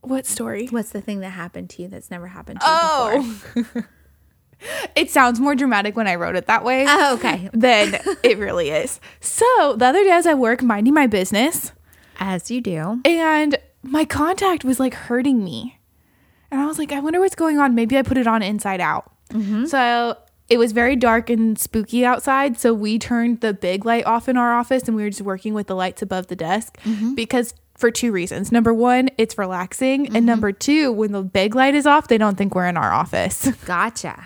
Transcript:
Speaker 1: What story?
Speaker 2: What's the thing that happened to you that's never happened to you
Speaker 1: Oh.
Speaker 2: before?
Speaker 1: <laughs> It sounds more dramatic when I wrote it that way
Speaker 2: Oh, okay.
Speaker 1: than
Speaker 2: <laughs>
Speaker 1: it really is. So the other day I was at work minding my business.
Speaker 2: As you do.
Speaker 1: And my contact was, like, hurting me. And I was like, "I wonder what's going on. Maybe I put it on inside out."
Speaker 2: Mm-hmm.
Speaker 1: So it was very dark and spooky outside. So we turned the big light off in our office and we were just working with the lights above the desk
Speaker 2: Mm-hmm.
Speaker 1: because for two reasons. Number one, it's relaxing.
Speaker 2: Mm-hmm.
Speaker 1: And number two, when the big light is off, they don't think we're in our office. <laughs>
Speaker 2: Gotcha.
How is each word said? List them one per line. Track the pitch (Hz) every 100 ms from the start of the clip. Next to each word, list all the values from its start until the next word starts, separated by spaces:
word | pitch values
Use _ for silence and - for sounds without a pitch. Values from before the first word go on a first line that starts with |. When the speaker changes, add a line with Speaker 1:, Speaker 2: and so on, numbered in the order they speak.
Speaker 1:
What | 254 262 -
story? | - 226 202 254
Speaker 2:
What's | 233 214
the | 208
thing | 196 202
that | 190
happened | 185 175 175 180
to | -
you | 180
that's | 196 -
never | 180 175
happened | 180 - -
to | 311
you |
Speaker 1:
Oh. | 320 330 302 233 240 247 214 -
Speaker 2:
before? | 240 226 247 -
Speaker 1:
<laughs> | _ _ _ _ _ _ _ - - 494
It | - 330
sounds | 294 247 233
more | 277
dramatic | 277 269 214 208 208
when | 214
I | 175
wrote | 170 180
it | 170
that | 220
way | 233 254 277
Speaker 2:
Oh, | 294 294
okay. | 240 247 175 185
Speaker 1:
than | 226 247 226 208
Speaker 2:
<laughs> | 202 - 381
Speaker 1:
it | 240 214
really | 202 175 156
is. | 151 262 - - -
So | - - 466 494 302 226
the | 247
other | 320
day | 392
I | 349
was | 339
at | 294
work | 233 240
minding | 247 208 220
my | 302 262
business. | 202 185 208 269 - - - _ _ _ -
Speaker 2:
As | 190 185 -
you | 240
do. | 233 165 160 233 254
Speaker 1:
And | 339 320 311 302 - - _
my | 262 294
contact | 302 - 302 381 392 339
was, | 254 254
like, | 262
hurting | - - 247 262 254
me. | 190 117 240 _ _ _ _ _ _ _ _
And | 269
I | 285
was | 311
like, | 294
"I | 285
wonder | 294 339
what's | 381
going | - 320 294
on. | 277
Maybe | 233 233 269
I |
put | 262 262
it | 233
on | 226
inside | 196 208 202 190
out." | 165 151 - _ _
Speaker 2:
Mm-hmm. | 214 202 214
Speaker 1:
So | 277 277 240 240 240 - _ _ _
it | 240
was | 233
very | 220 240
dark | 269 233 226 226
and | 233 226 214
spooky | - 226 214 240
outside. | 247 247 254 269 277 233
So | 240
we | 226 214 220
turned | - 240 233 233
the | 226
big | 208 180 190 226
light | 233
off | - 233 226
in | 254
our | 240
office | 240 240 262 247
and |
we | 220
were | 208
just | 196
working | 202 190 214
with | 214 208
the | 190
lights | 185 -
above | 196 185 180
the | 180
desk | 160 202 226 -
Speaker 2:
Mm-hmm. | 214 214 220
Speaker 1:
because | 277 220 254 240 - _ _
for | 233
two | 233 240
reasons. | 196 175 - 202
Number | 233 226
one, | 226 247 247 254 -
it's | 226 -
relaxing. | 190 185 185 - 262 269
Speaker 2:
Mm-hmm. | 285 220
Speaker 1:
And | 233
number | 226 214
two, | 196 - 302 285
when | 214 214
the | 202
big | 190 196 202
light | 233 269
is | 285 285
off, | 294 294
they | 226
don't | 214 190
think | 202
we're | 185 180
in | 175
our | 104
office. | 98 170 - - - 277 240
<laughs> |
Speaker 2:
Gotcha. | - 175 214 - 160 -